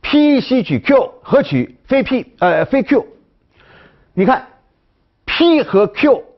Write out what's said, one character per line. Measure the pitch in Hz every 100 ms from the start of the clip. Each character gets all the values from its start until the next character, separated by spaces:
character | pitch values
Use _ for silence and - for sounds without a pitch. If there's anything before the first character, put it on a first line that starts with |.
P | - 294 294 277
吸 | 247 254
取 | 202 135
Q， | - 277 - -
合 | - -
取 | - 135 123 _ _
非 | 269
P， | 240 262 - _
呃， | 180 165 147
非 | 277
Q。 | 240 269 - - _ _ _ _ _ - - _ _
你 | - 190
看 | 196 - _ _ _ _ _ _ _ -
P | - 339 320
和 | 240 190 202
Q | - 294 233 -